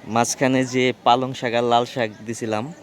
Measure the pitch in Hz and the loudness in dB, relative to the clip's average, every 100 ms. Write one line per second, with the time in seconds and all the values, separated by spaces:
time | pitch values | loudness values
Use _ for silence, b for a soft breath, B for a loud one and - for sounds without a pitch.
0 | - 113 120 - 135 131 131 127 127 117 | -2 0 0 0 0 2 0 0 0 0
1 | 127 123 131 131 127 117 120 120 120 131 | 2 4 2 -4 -2 0 2 2 2 -2
2 | 110 101 110 113 113 107 131 180 | -4 -6 -10 -8 -4 -4 -6 -12